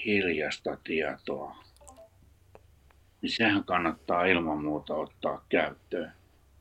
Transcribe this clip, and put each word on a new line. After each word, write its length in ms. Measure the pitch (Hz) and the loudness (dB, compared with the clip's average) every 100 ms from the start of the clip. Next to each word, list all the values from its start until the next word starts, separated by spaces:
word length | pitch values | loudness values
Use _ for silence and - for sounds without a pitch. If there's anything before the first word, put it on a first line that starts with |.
hiljasta 720 | 107 101 92 76 73 - - 69 | 0 2 2 0 -2 -4 -6 -8
tietoa. 720 | - 80 76 69 - 69 - - - - - - 659 _ - _ _ - - _ - _ _ _ | -4 -2 -2 -6 -8 -8 -8 -14 -20 -20 -20 -20 -20 _ -20 _ _ -20 -20 _ -20 _ _ _
Niin 100 | - | -6
sehän 320 | - 110 101 | 2 2 2
kannattaa 600 | - 90 85 - - 87 | 2 2 0 -2 0 2
ilman 340 | 92 87 80 76 | 4 4 2 -2
muuta 360 | 76 76 - | -2 -4 -4
ottaa 500 | 76 76 - 76 71 - | -6 -6 -6 -4 -4 0
käyttöön. 640 | 90 76 - _ 95 80 - _ _ _ - | 2 2 -4 _ -6 -6 -12 _ _ _ -20